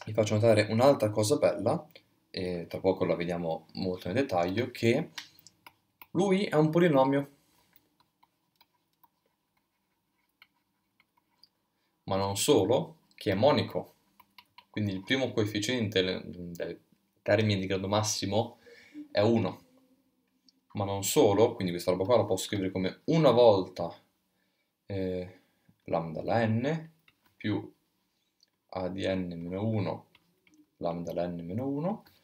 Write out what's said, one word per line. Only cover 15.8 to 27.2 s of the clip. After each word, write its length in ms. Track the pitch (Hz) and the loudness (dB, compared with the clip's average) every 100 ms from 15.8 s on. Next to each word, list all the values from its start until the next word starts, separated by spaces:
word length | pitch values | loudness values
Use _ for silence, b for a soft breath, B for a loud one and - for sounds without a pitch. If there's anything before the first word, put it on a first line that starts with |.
| 101 95 | -2 -2
del, 220 | 92 92 90 | -2 -4 -10
del 540 | 90 87 85 85 - _ _ _ _ | -14 -12 -10 -12 -12 _ _ _ _
termine 380 | - 107 107 98 | 0 2 2 0
di 80 | 95 | -2
grado 200 | 95 95 | -4 0
massimo 720 | 104 107 - 101 101 120 B B B B B - | 0 0 -4 -2 -2 -2 B B B B B -6
è 80 | 101 | 0
uno. 440 | 110 113 92 - _ _ _ _ _ _ _ _ _ _ _ | 4 4 0 -6 _ _ _ _ _ _ _ _ _ _ _
Ma 120 | 104 98 | -6 -4
non 180 | 98 | -4
solo, 500 | 101 156 113 98 120 - | 0 4 6 6 4 2
quindi 180 | 92 | -4
questa 180 | 87 92 | -2 -2
roba 140 | 92 95 | 0 2
qua 100 | 117 | 2
la 80 | |
posso 220 | 92 95 - | 2 -2 -2
scrivere 260 | 101 92 | -4 -4
come 300 | 95 92 - - | -2 -4 -4 0
una 260 | 165 147 | 4 6
volta, 640 | 117 120 98 92 - 85 - _ _ _ _ _ _ _ _ - | 8 8 6 2 -6 -8 -10 _ _ _ _ _ _ _ _ -10
eh, 560 | 98 92 90 90 b b b b _ | -6 -4 -6 -8 b b b b _
lambda 380 | - 85 82 78 | -6 -4 -4 -6
alla 240 | 85 110 110 | -2 0 2
n 440 | 113 139 160 - _ _ _ | 0 0 -4 -6 _ _ _